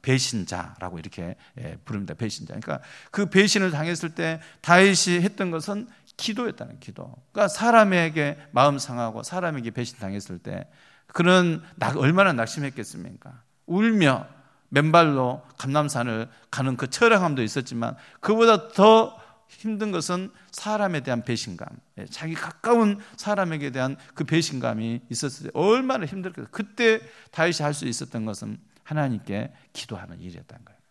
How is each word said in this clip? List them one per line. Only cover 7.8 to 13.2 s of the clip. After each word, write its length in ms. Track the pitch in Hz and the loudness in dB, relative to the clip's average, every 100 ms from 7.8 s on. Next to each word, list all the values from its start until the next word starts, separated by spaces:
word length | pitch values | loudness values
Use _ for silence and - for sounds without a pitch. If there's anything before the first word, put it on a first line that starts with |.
| 208 180 165 156 147 143 - | 6 4 2 0 -2 -4 -4
마음 260 | 120 143 139 | 4 4 4
상하고 460 | - 120 117 110 | -6 -6 -6 -6
사람에게 480 | 113 180 180 147 117 | -8 -4 -4 -4 -8
배신당했을 680 | 113 120 - 98 101 - 87 | -8 -8 -8 -8 -8 -10 -14
때 300 | - 92 92 _ _ _ _ | -10 -12 -14 _ _ _ _
그는 560 | - 175 185 175 160 - - | 0 4 4 2 -2 -10 -6
낙-, 200 | 113 139 | -4 2
얼마나 340 | 131 185 196 | 2 4 2
낙심했겠습니까? 1080 | 131 113 - 143 127 104 - 87 - | 2 -4 -6 -8 -8 -14 -14 -16 -16